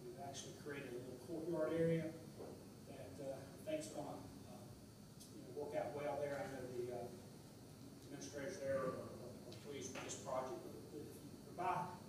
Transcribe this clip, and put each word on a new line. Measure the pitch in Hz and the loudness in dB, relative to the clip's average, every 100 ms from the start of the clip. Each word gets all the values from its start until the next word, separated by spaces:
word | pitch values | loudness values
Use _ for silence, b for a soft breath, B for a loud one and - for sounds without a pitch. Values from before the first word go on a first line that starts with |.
We've | 123 123 | -6 -6
actually | 139 - - - | -4 -4 -6 -6
created | 147 143 - | -4 -2 -2
a | - | -2
little | - - - | -4 -6 -2
courtyard | 165 170 165 156 165 | 0 4 6 6 8
area | 165 165 160 - - - - - - - - | 10 8 4 -2 -8 -6 -6 -6 -10 -10 -10
that, | - - - | -8 -8 -4
uh, | 135 139 | -2 -2
I | - - - | -4 -6 2
think's | 156 151 | 2 2
gonna, | 151 - - - - - | -2 -2 -2 -6 -8 -8
uh, | - - - - - - - - | -8 -8 -10 -10 -12 -12 -10 -10
you | - | -8
know, | - - | -6 -4
work | 143 - | 2 2
out | - 147 | 2 2
well | 147 147 | 2 4
there. | 147 143 | 4 2
I | 143 | 0
know | 135 123 123 | -2 -2 0
the, | 120 | 0
uh, | 120 120 - - - - - - - - - - | 0 -2 -4 -8 -10 -12 -12 -12 -10 -10 -10 -8
administrators | 143 143 143 135 - | -6 -4 -2 -2 0
there | 139 135 | 4 6
are, | - - | 6 2
are, | 110 - - - - | -2 -4 -6 -6 -6
are | - | -6
pleased | - - - - | -4 -2 0 -2
with | |
this | - - | -2 -2
project. | - 127 127 117 | 2 2 4 0
But | - - | -2 -6
if | - | -6
you | - - - - - - - | -4 -4 -6 -8 -8 -8 2
buy | 359 - - - | 6 6 4 -2